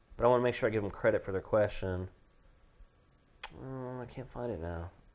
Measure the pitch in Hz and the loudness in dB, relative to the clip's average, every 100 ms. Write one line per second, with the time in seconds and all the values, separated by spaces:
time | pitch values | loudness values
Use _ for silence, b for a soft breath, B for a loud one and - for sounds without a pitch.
0 | _ - 117 123 123 117 117 110 101 - | _ 2 4 6 4 2 0 0 -2 0
1 | 120 104 - 95 - 110 104 - 95 92 | 2 2 2 -6 2 4 4 0 -4 -2
2 | 92 - _ _ - _ _ - - _ | -6 -10 _ _ -20 _ _ -20 -20 _
3 | _ _ _ _ - 156 131 131 127 127 | _ _ _ _ -16 -14 -12 -10 -8 -8
4 | 123 - 127 - 123 90 85 85 85 - | -10 -10 -10 -6 -4 -4 -4 -6 -8 -12
5 | - | -20